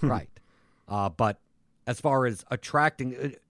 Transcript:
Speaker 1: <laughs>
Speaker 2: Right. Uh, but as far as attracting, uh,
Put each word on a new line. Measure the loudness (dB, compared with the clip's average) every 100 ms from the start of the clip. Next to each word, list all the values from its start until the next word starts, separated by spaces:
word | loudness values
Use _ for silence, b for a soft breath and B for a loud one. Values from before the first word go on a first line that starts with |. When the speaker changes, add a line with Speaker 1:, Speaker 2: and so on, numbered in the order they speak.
Speaker 1:
<laughs> | 0
Speaker 2:
Right. | 0 -4 -20 _ _ _ _ -6
Uh, | -2 -2
but | 2 0 0 _ _ _ _ -6
as | -2
far | 2 2 2
as | -2 -6
attracting, | -8 -2 2 2 0 -6 -6
uh, | -8 -8 _